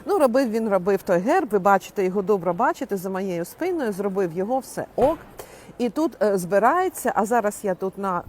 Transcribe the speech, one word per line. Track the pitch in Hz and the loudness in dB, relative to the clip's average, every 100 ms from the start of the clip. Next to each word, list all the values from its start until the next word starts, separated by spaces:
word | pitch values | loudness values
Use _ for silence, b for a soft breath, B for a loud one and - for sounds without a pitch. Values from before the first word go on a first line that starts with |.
| - | 0
Ну, | 392 | 4
робив | 269 247 262 | 4 4 2
він, | 226 226 | 0 2
робив | 196 180 196 | 0 2 0
той | - 175 | 2 0
герб, | 202 359 277 | 2 2 2
ви | 202 | 2
бачите, | 190 196 - - 185 | 4 4 2 -4 -2
його | 196 | 0
добре | 185 202 175 | 0 0 0
бачите, | 175 269 349 254 202 | 0 0 0 -4 -6
за | 190 | -4
моєю | 190 196 170 175 | -4 -4 -4 -6
спиною, | - 349 349 233 | -6 -4 -2 -2
зробив | 185 202 190 180 | -2 -2 0 -2
його, | 160 196 262 | -2 -2 -4
все | - - - - | -4 -8 -6 2
ок. | 254 320 - B B B B - | 2 2 -8 B B B B -4
І | 240 | -4
тут, | - 320 - | 0 -2 0
е, | 214 196 | 2 2
збирається, | 175 196 226 339 370 - 240 - | 2 2 4 2 0 -2 -2 0
а | 208 | 0
зараз | 233 208 - | 0 0 -2
я | 196 180 | -4 -4
тут | 190 185 | -4 -4
на, | 196 175 | -4 -4